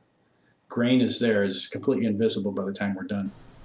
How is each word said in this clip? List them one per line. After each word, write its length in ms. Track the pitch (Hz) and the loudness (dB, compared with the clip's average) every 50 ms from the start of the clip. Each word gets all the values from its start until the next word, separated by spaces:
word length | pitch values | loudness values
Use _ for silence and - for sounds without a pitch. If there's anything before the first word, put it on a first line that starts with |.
| _ _ _ _ _ _ _ _ _ _ _ _ _ - | _ _ _ _ _ _ _ _ _ _ _ _ _ -8
grain 340 | - 117 120 123 131 127 | -2 0 2 4 4 4
is 180 | 117 107 - - | 4 4 2 2
there 240 | 120 117 107 101 101 | 2 2 4 2 2
is 220 | 98 95 - - | 0 0 -4 -6
completely 400 | - - - - 139 131 127 120 | -6 -8 -4 0 0 0 2 2
invisible 460 | 113 101 101 113 110 - 110 98 101 | 0 2 2 2 0 0 0 -4 -4
by 120 | 98 101 95 | -4 -4 -4
the 80 | 98 | -4
time 220 | 98 - 104 101 98 | -4 -4 -4 -4 -4
we're 80 | 92 | -4
done. 300 | - - 104 101 98 98 - - - - - - - | -6 -6 -4 -4 -4 -6 -8 -12 -20 -20 -20 -20 -20